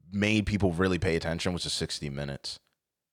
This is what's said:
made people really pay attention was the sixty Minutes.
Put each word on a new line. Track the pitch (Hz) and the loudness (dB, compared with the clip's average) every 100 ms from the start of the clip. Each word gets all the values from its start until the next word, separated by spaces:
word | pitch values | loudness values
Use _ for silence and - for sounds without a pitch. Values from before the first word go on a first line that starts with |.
| - | -8
made | 101 104 110 98 | 0 4 4 2
people | 101 98 | 2 2
really | 82 95 90 | 4 2 2
pay | 92 82 | 2 0
attention | 80 82 95 | 0 -2 -2
was | 87 | -2
the | - | -4
sixty | - 80 - 73 | -4 -4 -6 -6
Minutes. | 69 71 69 - - _ _ _ _ _ | -6 -6 -8 -10 -14 _ _ _ _ _